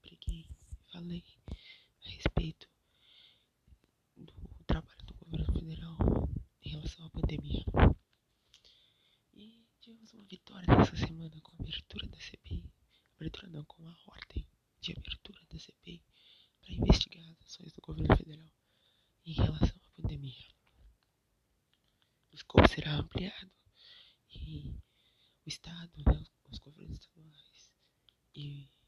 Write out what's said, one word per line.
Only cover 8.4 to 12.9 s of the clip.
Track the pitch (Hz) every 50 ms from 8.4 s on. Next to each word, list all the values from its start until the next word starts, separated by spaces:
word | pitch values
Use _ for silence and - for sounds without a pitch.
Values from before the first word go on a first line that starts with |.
| _ _ - - _ - - _ _ _ _ _ _ _ _ _ _ _ _
E | - 208 220 226 226 226 _ _ _
tivemos | - 233 226 226 220 214 -
uma | 214 202
vitória | - 190 - _ - - 190 180 - -
nessa | - - - -
semana | - - - 165 160 165 160 - 156
com | - -
a | - -
abertura | - - 156 - - _ - - -
da | - - -
C | - - -
P | - _ - -
I. | - - - _ _ _ _